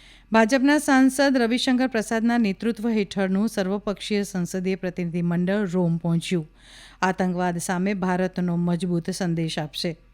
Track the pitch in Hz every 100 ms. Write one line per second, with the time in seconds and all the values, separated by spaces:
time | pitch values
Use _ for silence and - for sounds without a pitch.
0 | - - - 226 220 269 277 294 294 262
1 | 262 262 277 262 226 247 - 247 254 220
2 | 202 226 233 240 208 185 226 220 233 214
3 | 196 202 190 190 220 - 185 202 214 190
4 | - 208 202 185 175 190 185 190 185 180
5 | 170 175 175 175 180 202 196 180 170 165
6 | 170 165 - 175 156 _ - - - -
7 | 190 185 185 175 180 175 - 180 196 202
8 | 185 180 185 185 180 170 175 170 180 170
9 | 180 180 180 165 160 160 151 - 175 156
10 | _